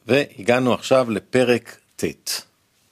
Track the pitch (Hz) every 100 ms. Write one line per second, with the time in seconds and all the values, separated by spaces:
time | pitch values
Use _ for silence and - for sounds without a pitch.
0 | - 135 143 - 98 123 127 104 - 131
1 | 120 101 - 127 123 117 - - _ -
2 | - - - - - _ _ _ _